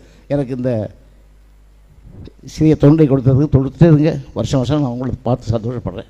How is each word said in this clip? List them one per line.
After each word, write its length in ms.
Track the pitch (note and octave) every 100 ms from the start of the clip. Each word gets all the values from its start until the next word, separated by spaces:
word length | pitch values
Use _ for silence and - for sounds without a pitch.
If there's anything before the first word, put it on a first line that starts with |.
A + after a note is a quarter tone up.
| - - -
எனக்கு 300 | C#3+ B2 B2+
இந்த 340 | B2+ A2+ G2+ - _ _ _ _ _ _ _ _ _ _ - - - -
சிறிய 300 | C3 - D#3
தொண்டை 340 | D3+ D3 D#3+ D3+
கொடுத்ததுக்கு 400 | C3+ A#2+ C3+ D3
கொடுத்துட்டே 300 | C3+ C3+ -
இருங்க. 360 | E3+ D3 D#3 C#3+ -
வருஷம் 260 | - A2 C#3
வருஷம் 200 | A#2+ D3+
நான் 100 | C3+
உங்களை 240 | A#2+ B2+ -
பார்த்து 360 | A#2 B2+ - A2+
சந்தோஷப்படுறேன். 480 | G#2+ B2 F#2+ F#2+ -